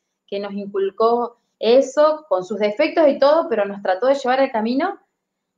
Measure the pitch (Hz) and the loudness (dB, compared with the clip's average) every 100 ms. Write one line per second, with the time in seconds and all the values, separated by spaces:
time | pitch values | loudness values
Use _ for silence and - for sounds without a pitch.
0 | _ _ _ 202 202 202 202 202 196 196 | _ _ _ -10 -8 -10 -8 -4 -4 0
1 | 226 240 233 - _ _ 214 254 262 302 | 0 0 -4 -10 _ _ 2 2 2 2
2 | 302 311 - 185 180 202 208 208 311 339 | 2 2 -2 -4 -4 -4 -2 0 0 2
3 | 302 - 277 320 320 208 202 202 202 185 | 2 4 4 2 0 -2 -4 -4 -4 0
4 | 254 277 247 262 262 226 220 254 359 403 | 0 0 0 0 0 -2 -2 -2 -4 -6
5 | _ _ _ _ _ | _ _ _ _ _